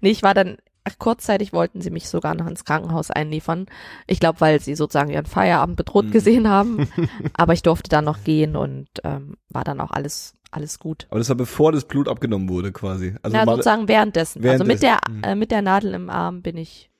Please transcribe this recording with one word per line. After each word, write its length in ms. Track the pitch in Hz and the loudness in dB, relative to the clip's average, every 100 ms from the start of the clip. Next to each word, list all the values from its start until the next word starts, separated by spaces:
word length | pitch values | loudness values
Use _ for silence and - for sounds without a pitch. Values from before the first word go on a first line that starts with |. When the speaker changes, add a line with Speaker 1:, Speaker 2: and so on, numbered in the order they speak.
Speaker 1:
Nee, 100 | 190 | 4
ich 120 | 220 | 4
war 100 | 196 | 4
dann, 240 | 196 185 - _ _ - | 4 2 -2 _ _ -16
ach, 120 | - | -4
kurzzeitig 540 | 226 226 - 202 202 | -2 -2 0 -2 0
wollten 300 | 170 170 185 | -2 -2 -4
sie 80 | 175 | -8
mich 180 | 165 - | -8 -6
sogar 280 | 170 151 165 | -4 -4 -4
noch 120 | 165 | -6
ins 160 | 165 | -8
Krankenhaus 480 | - 151 170 165 156 | -4 -4 -2 -4 -4
einliefern. 540 | - 151 156 - 165 190 - - - - | -4 -4 -6 -4 -6 -6 -14 -20 -20 -4
Ich 120 | 185 | 2
glaub, 180 | 165 165 | 2 4
weil 220 | 160 151 | 4 4
sie 140 | - 151 | 2 -4
sozusagen 360 | 151 151 147 | -2 0 0
ihren 140 | 151 151 | -2 -4
Feierabend 500 | - 190 170 156 - | 0 2 2 0 -2
bedroht 300 | - 202 214 | 0 0 4
Speaker 2:
Mhm. 60 | |
Speaker 1:
gesehen 380 | 214 208 240 214 | 4 6 4 6
haben. 380 | 196 208 226 147 - 165 | 2 2 0 -2 0 -4
Speaker 2:
<laughs> 220 | - - | -2 -8
Speaker 1:
Aber 180 | - 165 | 0 2
ich 100 | 170 | 4
durfte 260 | - 160 - | 4 0 2
dann 160 | 151 151 | 0 2
noch 180 | 156 | -2
gehen 320 | - 156 156 147 | 0 2 2 0
und, 320 | 135 135 139 - | -4 -6 -12 -10
ähm, 320 | - 143 143 - _ | -8 -8 -10 -20 _
war 160 | - - | -8 -6
dann 160 | 139 | -6
auch 100 | 156 | -6
alles, 440 | - 143 - - _ _ | -6 -6 -10 -14 _ _
alles 280 | - 151 - | -12 -12 -10
gut. 260 | 160 156 - | -10 -12 -6
Speaker 2:
Aber 100 | 110 | -4
das 80 | 117 | 0
war 80 | 127 | 0
bevor 380 | 123 - 156 | -2 4 4
das 100 | 156 135 | 4 0
Blut 220 | 139 143 | -2 -2
abgenommen 400 | - 135 104 95 | -2 -2 -2 -2
wurde 240 | 90 95 | -2 -4
quasi? 440 | 92 98 95 92 98 | -6 -6 -4 -6 -6
Also 140 | - 220 | -2 0
Speaker 1:
Na, 80 | 220 | 2
Speaker 2:
mal 80 | 233 | 2
Speaker 1:
sozusagen 340 | 247 220 214 | 2 2 2
währenddessen. 560 | 220 214 165 165 - 117 | 4 4 0 -4 -2 2
Also 180 | 131 | 2
mit 180 | 214 240 | 2 4
Speaker 2:
währenddessen. 400 | 269 226 - 110 | 4 2 0 -6
Speaker 1:
der, 100 | 208 | -4
Speaker 2:
Mhm. 20 | |
Speaker 1:
äh, 20 | 196 | -2
mit 160 | 220 | 0
der 100 | 220 | 0
Nadel 300 | 196 190 202 185 | 2 2 0 -6
im 140 | 175 | -6
Arm 320 | 180 170 180 | -4 -4 -6
bin 120 | 180 170 | -10 -10
ich 340 | 160 - _ _ | -12 -16 _ _